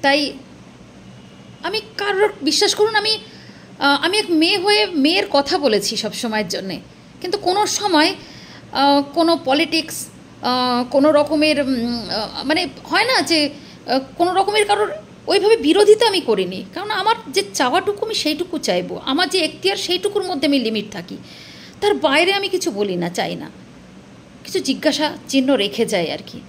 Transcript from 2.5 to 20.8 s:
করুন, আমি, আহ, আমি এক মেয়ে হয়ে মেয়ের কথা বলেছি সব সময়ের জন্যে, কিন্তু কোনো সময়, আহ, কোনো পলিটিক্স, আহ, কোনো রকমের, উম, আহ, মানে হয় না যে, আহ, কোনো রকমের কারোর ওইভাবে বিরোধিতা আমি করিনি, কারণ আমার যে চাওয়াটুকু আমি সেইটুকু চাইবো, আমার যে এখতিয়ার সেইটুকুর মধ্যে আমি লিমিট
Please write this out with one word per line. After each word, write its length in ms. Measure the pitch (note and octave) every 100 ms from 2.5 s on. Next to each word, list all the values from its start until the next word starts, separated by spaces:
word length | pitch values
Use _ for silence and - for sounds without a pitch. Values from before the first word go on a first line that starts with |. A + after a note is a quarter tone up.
| - G4+ -
করুন, 200 | G#4+ A4
আমি, 220 | G#4+ A4 - - - - - -
আহ, 260 | C#4+ C#4+ D#4+
আমি 120 | G#4
এক 80 | G#4
মেয়ে 280 | E4 E4 G4+
হয়ে 280 | F#4 G#4 G#4
মেয়ের 380 | E4 C4+ F#4 G4+
কথা 280 | C#4 C#4 F4
বলেছি 380 | C#4+ G#3 G#3 A3+
সব 180 | G#3+
সময়ের 340 | - A#3 G#3+ F#3+
জন্যে, 320 | F#3+ F#3+ E3 - - - -
কিন্তু 160 | F#4 G4+
কোনো 280 | F4+ G4 G#4
সময়, 500 | - G4+ D#4+ E4 F#4+ - - - - -
আহ, 300 | - C#4 C#4+ C#4
কোনো 240 | - E4 E4 B3+
পলিটিক্স, 600 | C#4+ E4 D#4+ D#4 - - - - -
আহ, 420 | A#3+ B3+ B3 B3 B3
কোনো 220 | C4 D4
রকমের, 500 | D4 D4 D4+ D#4 D4
উম, 480 | C4 B3+ A#3 A#3+ G#3
আহ, 340 | F#3+ G#3+ -
মানে 240 | A#3 D#4+ D4+ -
হয় 200 | - F4
না 180 | A4+ B4+
যে, 280 | - E4 C#4+ - - - -
আহ, 120 | C4 C4 -
কোনো 160 | E4+
রকমের 320 | F4+ G4 G#4+ G4+
কারোর 260 | G#4 G#4 D5 - - -
ওইভাবে 300 | G4 G4+ A4+
বিরোধিতা 500 | C#4 F4+ G#4 G#4+ A4+
আমি 120 | F#4+
করিনি, 460 | C#4+ G3+ F3+ F#3 -
কারণ 180 | D#4+ G4+
আমার 240 | G4+ G4 A4+ -
যে 160 | C4+ -
চাওয়াটুকু 520 | - B3+ A#3+ A#3 G3+ A3
আমি 100 | G#3+
সেইটুকু 420 | D4+ D4+ F4 D#4+
চাইবো, 440 | - F3+ F3+ - -
আমার 240 | C4+ F4+
যে 100 | F4+
এখতিয়ার 380 | D#4 - F#4 F#4+
সেইটুকুর 460 | - F4+ G4 G4+
মধ্যে 240 | F#4 F4 D4
আমি 120 | C#4
লিমিট 320 | A3+ A3